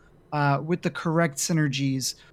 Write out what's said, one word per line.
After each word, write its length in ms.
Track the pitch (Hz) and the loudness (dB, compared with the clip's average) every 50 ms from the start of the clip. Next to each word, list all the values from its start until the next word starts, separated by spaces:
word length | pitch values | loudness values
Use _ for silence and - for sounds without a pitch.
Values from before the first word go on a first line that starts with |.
| _ - _ _ _ - 151 | _ -20 _ _ _ -6 -2
uh, 280 | 147 147 143 139 139 143 | 0 2 2 2 2 0
with 200 | 156 180 175 - | -2 -2 -2 -2
the 80 | 175 | -4
correct 480 | - - - 170 156 165 170 156 143 - | -4 -4 -4 0 2 2 2 0 0 -2
synergies 800 | - - 175 160 151 143 131 135 139 135 131 135 123 - - - - - | -2 0 2 2 2 2 0 0 -2 -2 -2 -2 -4 -6 -8 -10 -16 -20